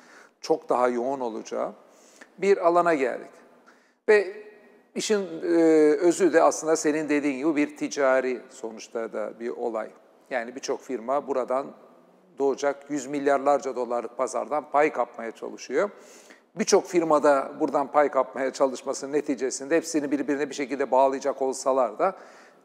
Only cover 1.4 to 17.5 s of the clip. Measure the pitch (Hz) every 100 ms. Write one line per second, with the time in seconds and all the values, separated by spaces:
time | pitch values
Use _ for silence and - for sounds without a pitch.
1.4 | 107 117 131 202 _ _ _ _ - -
2.4 | 190 196 170 175 175 156 123 117 - -
3.4 | - _ _ _ _ _ - 208 185 208
4.4 | - - - _ _ 226 - 208 185 165
5.4 | 175 170 165 160 151 147 175 156 180 160
6.4 | 147 - 156 160 156 151 147 147 143 131
7.4 | 151 147 147 - 147 143 135 131 127 120
8.4 | - - 113 110 - 117 113 110 107 110
9.4 | 117 - 120 110 110 - _ _ _ 127
10.4 | 117 127 - 123 - 123 117 143 127 135
11.4 | 120 131 147 - - _ _ _ _ -
12.4 | 139 127 143 135 - 147 127 147 139 139
13.4 | 139 139 127 123 120 120 110 - 123 120
14.4 | 113 147 135 143 151 123 120 - 113 -
15.4 | 120 107 - 135 202 - - - - -
16.4 | _ 175 - 190 - 175 160 151 147 139
17.4 | 139